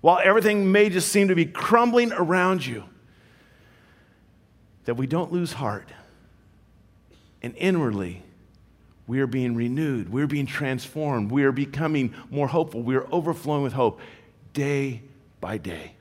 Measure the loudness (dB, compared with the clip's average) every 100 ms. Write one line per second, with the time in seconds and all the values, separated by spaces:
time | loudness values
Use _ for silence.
0 | 6 6 6 4 4 2 4 4 4 2
1 | 0 2 4 2 0 -4 2 4 6 2
2 | 2 -2 0 2 2 0 -4 -10 -12 _
3 | _ _ _ _ _ _ _ _ _ _
4 | _ _ _ _ _ _ _ _ -6 -4
5 | -2 -2 -2 -4 -4 -4 -6 -6 -12 -20
6 | -20 _ _ _ _ _ _ _ _ _
7 | _ -20 _ _ -14 -2 0 2 0 -2
8 | -6 -8 -18 _ _ _ _ _ _ _
9 | -6 -2 0 0 -2 0 -2 -2 -2 -4
10 | -4 -2 0 -2 -2 -4 -4 -4 -6 -6
11 | -2 -2 0 2 2 2 -4 -2 0 0
12 | -2 -4 -8 -4 0 0 0 -4 0 0
13 | 0 -2 -2 -4 -2 -2 -2 2 2 0
14 | -20 -20 -20 _ -10 -4 -2 -2 -2 -6
15 | -14 -20 _ _ -8 -8 -8 -12 -16 -20